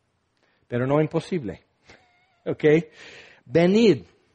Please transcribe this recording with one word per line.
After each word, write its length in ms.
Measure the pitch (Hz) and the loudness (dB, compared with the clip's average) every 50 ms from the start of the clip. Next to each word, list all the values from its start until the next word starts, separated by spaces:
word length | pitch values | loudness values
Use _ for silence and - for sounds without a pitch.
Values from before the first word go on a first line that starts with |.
| _ _ _ _ _ _ _ _ _ _ _ _ _ | _ _ _ _ _ _ _ _ _ _ _ _ _
pero 180 | _ 120 120 123 | _ -6 -6 -4
no 140 | 131 143 151 | -2 0 0
imposible. 640 | 156 147 - 165 - - - 180 131 98 82 - _ _ _ _ _ _ - _ _ | -2 -2 -4 -6 -6 -6 -8 -8 -8 -10 -12 -14 _ _ _ _ _ _ -20 _ _
<laughs> 400 | _ _ _ _ _ _ _ _ | _ _ _ _ _ _ _ _
¿Ok? 200 | - 147 - - 151 147 160 165 - _ - - - - - - - - _ _ | -10 -8 -2 2 2 2 2 0 -4 _ -20 -20 -20 -20 -20 -20 -20 -20 _ _
Venid, 580 | - 120 160 170 180 190 214 240 214 165 117 - - _ _ _ _ _ | -4 0 0 2 2 2 4 4 4 2 0 -2 -10 _ _ _ _ _